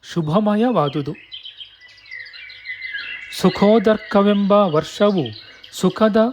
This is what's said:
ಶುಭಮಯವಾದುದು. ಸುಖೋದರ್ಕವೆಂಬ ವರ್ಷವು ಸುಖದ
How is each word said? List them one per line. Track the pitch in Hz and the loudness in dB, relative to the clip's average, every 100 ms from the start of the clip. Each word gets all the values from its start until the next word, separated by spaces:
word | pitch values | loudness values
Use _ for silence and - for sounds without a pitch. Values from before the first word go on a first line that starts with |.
| - | -8
ಶುಭಮಯವಾದುದು. | - 156 170 214 208 240 214 147 143 143 156 - - - - - _ - - - - - - - - - - - - - - - | -6 -2 0 0 0 2 2 0 -2 -6 -10 -16 -20 -20 -20 -20 _ -20 -20 -20 -20 -18 -20 -20 -20 -16 -14 -12 -12 -12 -14 -12
ಸುಖೋದರ್ಕವೆಂಬ | - 185 - 202 220 214 214 - 202 202 202 202 | 0 0 4 4 4 4 0 0 2 2 2 2
ವರ್ಷವು | 202 202 156 151 - 208 190 127 107 - - - | 4 4 0 -2 0 0 0 -4 -8 -20 -20 -20
ಸುಖದ | - 185 - 220 208 226 | -4 -2 2 2 2 0